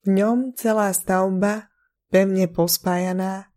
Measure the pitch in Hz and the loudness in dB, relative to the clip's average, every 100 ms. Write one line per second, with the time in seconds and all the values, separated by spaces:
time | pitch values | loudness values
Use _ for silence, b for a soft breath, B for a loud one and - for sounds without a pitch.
0 | 196 190 208 240 262 247 226 220 202 185 | 2 2 2 0 -2 -4 -2 0 0 -2
1 | - 185 190 190 202 214 - _ _ _ | 0 0 0 0 0 -2 -10 _ _ _
2 | _ 185 196 190 180 175 170 - 185 180 | _ 2 2 0 0 0 0 0 -2 -2
3 | 185 185 190 190 196 | -2 -4 -4 -8 -14